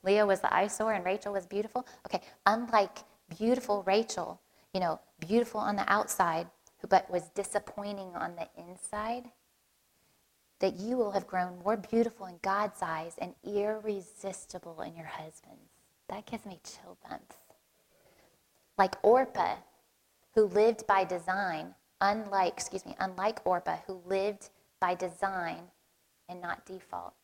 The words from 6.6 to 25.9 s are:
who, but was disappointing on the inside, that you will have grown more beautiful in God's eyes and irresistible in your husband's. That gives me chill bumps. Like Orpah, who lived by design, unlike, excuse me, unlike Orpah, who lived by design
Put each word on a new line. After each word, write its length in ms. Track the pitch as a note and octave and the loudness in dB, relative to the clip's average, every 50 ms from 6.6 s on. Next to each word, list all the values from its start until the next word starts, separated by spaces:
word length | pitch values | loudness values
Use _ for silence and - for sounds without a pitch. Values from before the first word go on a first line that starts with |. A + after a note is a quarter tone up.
| _ - _ _ | _ -20 _ _
who, 80 | - - | 0 4
but 220 | - F#3+ F#3+ - | 4 4 4 4
was 180 | F#3 F3+ E3+ - | -2 -4 -4 -4
disappointing 840 | _ - G3 - - G#3 - - - - G3+ G3+ G3+ G3 F#3+ F#3 F3 | _ -6 -6 -2 -2 -4 -4 -4 -10 -8 -8 -6 -8 -8 -10 -10 -8
on 200 | E3+ E3+ F3 F3 | -6 -6 -6 -6
the 120 | E3+ E3 E3 _ - | -8 -12 -12 _ -18
inside, 760 | E3+ F3 F3+ F#3 - - - G#3 G#3+ A3 A#3 B3 B3 A#3+ _ _ _ _ _ _ _ _ _ _ _ _ _ _ _ _ _ _ _ _ _ _ _ _ _ _ | -16 -16 -16 -14 -12 -8 -8 -6 -4 -4 -4 -6 -8 -12 _ _ _ _ _ _ _ _ _ _ _ _ _ _ _ _ _ _ _ _ _ _ _ _ _ _
that 160 | - F#3+ - | -2 -2 -2
you 220 | F3 F#3+ A3 B3 B3+ | -2 -6 -4 0 0
will 140 | A#3 G#3 | 0 0
have 160 | G3 G3 F#3+ - | 0 -4 -4 -2
grown 320 | - F#3 F3+ F3+ F3+ F3+ F3 | -4 -4 -4 -4 -6 -6 -2
more 140 | G3 A3 A3 | -2 -2 -2
beautiful 480 | F#3+ - - A3+ A#3 A3+ A3+ - G3 | -2 0 2 2 2 2 0 -8 -14
in 140 | F#3 F3+ E3+ | -14 -12 -6
God's 400 | - G3 F#3+ G3+ G#3+ G#3 G3+ - | -2 0 2 2 0 0 -2 -4
eyes 340 | F#3+ E3+ E3 D#3+ D#3+ E3+ - - | -4 -4 -4 -6 -6 -8 -10 -10
and 140 | - F3+ - _ - | -10 -10 -10 _ -10
irresistible 1400 | - G#3 G#3 G3+ G#3 A3 G#3+ G#3+ G#3+ G#3 G3 F3+ - - - - G3 F#3 - - _ - F3+ - E3+ E3 D#3+ | -4 -2 0 0 0 -2 -4 -4 -4 -4 -4 -6 -12 -18 -10 -10 -10 -8 -10 -14 _ -14 -14 -14 -14 -12 -10
in 140 | - - E3 | -10 -12 -10
your 100 | E3 D#3+ | -12 -14
husband's. 680 | D#3 - - D#3 D#3+ - - _ - - - - _ _ _ _ _ _ _ _ _ | -12 -12 -12 -12 -14 -16 -20 _ -20 -20 -20 -20 _ _ _ _ _ _ _ _ _
That 160 | F#3+ G3+ A3 | -12 -12 -10
gives 200 | - - A3 - | -10 -10 -10 -10
me 140 | G#3 F#3 E3 _ | -12 -16 -14 _
chill 340 | - - - - - - _ _ - | -18 -18 -18 -18 -20 -20 _ _ -14
bumps. 280 | - - - _ - - _ _ - _ _ _ _ _ _ _ _ _ _ _ _ _ _ _ _ _ _ _ _ _ _ _ _ - | -14 -14 -14 _ -20 -20 _ _ -20 _ _ _ _ _ _ _ _ _ _ _ _ _ _ _ _ _ _ _ _ _ _ _ _ 2
Like 180 | G3 F#3 - - - | 2 2 2 4 6
Orpah, 520 | G#3 A#3 B3+ C4+ C4 - - F3 - - - - _ _ _ _ _ _ _ _ _ _ _ _ _ _ | 8 8 8 6 2 0 0 0 0 0 -4 -10 _ _ _ _ _ _ _ _ _ _ _ _ _ _
who 120 | A3+ G#3+ | 4 4
lived 420 | G3+ F3+ G#3 G#3+ A3+ A3+ A3+ - - | 6 6 6 6 6 6 2 0 2
by 160 | G3+ F#3+ F#3 | 2 2 2
design, 720 | F3+ F#3 F3 E3+ F3+ F#3 G3 G3+ F#3 E3 D#3 D#3+ F3 - _ _ _ _ _ | 0 -2 -6 -2 -2 -2 0 0 -2 -4 -6 -8 -10 -14 _ _ _ _ _
unlike, 520 | G3 G3 G#3 A3 A3 G3+ G3 G3 F#3 F3 - | 2 2 2 2 -2 -2 2 2 2 2 0
excuse 320 | - - - - F#3+ - | -4 -10 -8 -8 -10 -10
me, 100 | F3+ - - | -10 -6 -4
unlike 460 | F#3 F#3+ F#3 F3+ F#3 G#3+ A3+ - - | -4 -4 -4 -2 -2 -2 -2 0 0
Orpah, 320 | F#3 F#3 F3 E3+ - E3 - - | 0 0 2 0 -2 -4 -4 -6
who 160 | - F#3+ F#3 F3 | -10 -12 -12 -4
lived 440 | F3+ F#3+ F#3+ F#3+ G#3 G#3 G3 - - _ _ _ _ _ _ | -2 0 0 0 0 -2 -6 -12 -20 _ _ _ _ _ _
by 160 | - F3+ F#3 | 0 0 0
design 680 | F3+ F#3 F3+ E3 - - G3 F#3+ F#3 F3 E3 E3 E3 E3+ F3+ _ _ _ _ | 0 -2 -6 -4 -2 -4 -2 -2 -2 -6 -6 -6 -8 -12 -18 _ _ _ _